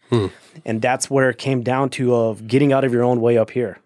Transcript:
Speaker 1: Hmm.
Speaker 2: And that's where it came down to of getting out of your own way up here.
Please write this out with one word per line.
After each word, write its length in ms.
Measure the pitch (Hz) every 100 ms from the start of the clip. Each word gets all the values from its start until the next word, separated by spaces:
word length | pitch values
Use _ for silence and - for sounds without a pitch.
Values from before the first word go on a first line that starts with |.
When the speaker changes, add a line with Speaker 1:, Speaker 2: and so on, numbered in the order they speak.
| _
Speaker 1:
Hmm. 160 | 120 95 - - -
Speaker 2:
And 160 | 113 113
that's 300 | 123 135 -
where 180 | 135 131
it 100 | 117
came 240 | 135 131
down 280 | 120 127 135
to 240 | - 123
of 320 | 120 113 104 110
getting 260 | 127 143
out 120 | 135
of 80 | 135
your 100 | 120
own 180 | 123 123
way 160 | 117 117
up 140 | 110
here. 280 | 127 110 87